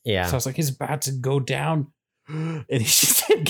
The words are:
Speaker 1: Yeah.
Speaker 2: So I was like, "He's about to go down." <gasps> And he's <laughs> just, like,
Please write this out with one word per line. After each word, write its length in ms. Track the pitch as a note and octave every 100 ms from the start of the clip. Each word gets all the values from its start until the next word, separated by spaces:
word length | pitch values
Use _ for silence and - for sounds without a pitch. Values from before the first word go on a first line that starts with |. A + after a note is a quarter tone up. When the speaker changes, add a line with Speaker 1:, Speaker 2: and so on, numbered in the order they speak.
| A#2+
Speaker 1:
Yeah. 200 | F#2+ F2+
Speaker 2:
So 60 |
I 20 | B2+
was 100 | C3
like, 100 | B2+
"He's 140 | D3
about 320 | C3 C3+ C#3
to 80 | -
go 300 | C3+ C3 C#3
down." 500 | B2+ C3+ D3 D#3+ C#3+ _ _ _ -
<gasps> 0 |
And 360 | D#3 D#3+ D#3+ -
he's 300 | C3 A2 -
<laughs> 0 |
just, 280 | - - -
like, 140 | G#4+ -